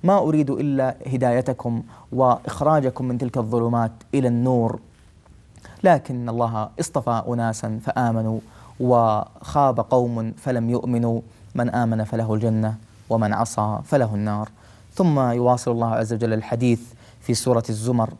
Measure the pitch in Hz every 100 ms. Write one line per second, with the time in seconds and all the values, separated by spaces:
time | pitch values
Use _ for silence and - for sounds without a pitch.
0 | 175 196 143 151 139 135 147 135 131 123
1 | 135 131 123 120 127 127 120 113 - -
2 | - 123 127 120 - - 151 156 131 -
3 | 127 123 123 131 110 117 117 117 113 117
4 | - 139 123 120 127 123 113 - - -
5 | - - _ - _ - - - 190 151
6 | - 123 120 117 113 113 107 - - 143
7 | 123 113 - 120 117 110 110 110 - -
8 | 120 113 110 113 - - - - 123 123
9 | 113 107 - - - 147 139 117 110 127
10 | 120 117 113 - 139 123 113 120 127 120
11 | 117 117 - - - - 120 123 117 110
12 | 110 113 110 107 113 110 110 110 - -
13 | - 113 104 104 117 - 107 107 - 143
14 | 113 104 104 104 107 - - - - -
15 | 180 143 123 120 123 123 - 117 113 113
16 | 113 113 113 110 110 117 123 117 - -
17 | - - - 117 131 117 113 107 113 120
18 | 113